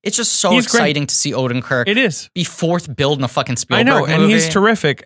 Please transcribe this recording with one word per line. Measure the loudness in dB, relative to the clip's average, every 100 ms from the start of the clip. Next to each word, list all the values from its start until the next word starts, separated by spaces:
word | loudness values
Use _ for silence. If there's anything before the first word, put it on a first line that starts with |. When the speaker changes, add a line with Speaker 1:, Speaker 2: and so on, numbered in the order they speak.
Speaker 1:
It's | -4 -2
just | -2 0
so | 2
Speaker 2:
He's | 2 2
great. | 0
Speaker 1:
exciting | 2 0 -2
to |
see | -2 -2
Odenkirk | -2 -2 -2 -2 -2 0
Speaker 2:
It | 0
is. | 0 -4 -10
Speaker 1:
be | -8
fourth | -8 -4 -2 -2 -4
build | -2 -2 0
in |
a | -2
fucking | -4 -4
Speaker 2:
I | -4
Speaker 1:
Spielberg | -2 0 2
Speaker 2:
know, | 2 2
and | 2
he's | 4 4
Speaker 1:
movie. | 2
Speaker 2:
terrific. | 2 2 2 0 -2